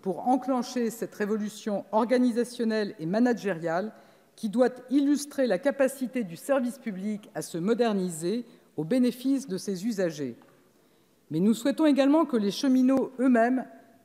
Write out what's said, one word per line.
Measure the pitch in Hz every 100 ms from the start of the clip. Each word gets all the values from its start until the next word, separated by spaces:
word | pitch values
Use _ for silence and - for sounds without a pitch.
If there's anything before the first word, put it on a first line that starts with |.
pour | 190 160 202
enclencher | 262 254 254 226 254 233
cette | 214 185
révolution | - 202 214 208 - - 196 -
organisationnelle | 214 233 247 254 226 240 - 226 220 208 -
et | 160
managériale | 208 247 220 185 165 165 165 214 - - _ _ -
qui | 220
doit | 220 247 247 -
illustrer | 277 277 285 - - 254
la | 254
capacité | 277 277 262 254 254 254
du | 190 165
service | - 269 247 -
public | 226 185 208 208 - 151
à |
se | 156 170
moderniser | 185 226 233 202 185 160 170 233 233 - _ -
au | 160
bénéfice | 262 247 240 262 269 175
de | 185
ses | - 190 214
usagers. | 196 180 151 135 117 - _ _ _ _ _ _ _ _
Mais | 156
nous | 202
souhaitons | 226 285 - 311
également | 269 277 311
que | 330 233
les | 202
cheminots | 190 277 254 254 269 220 -
eux-mêmes | 262 240 233 254 - - - _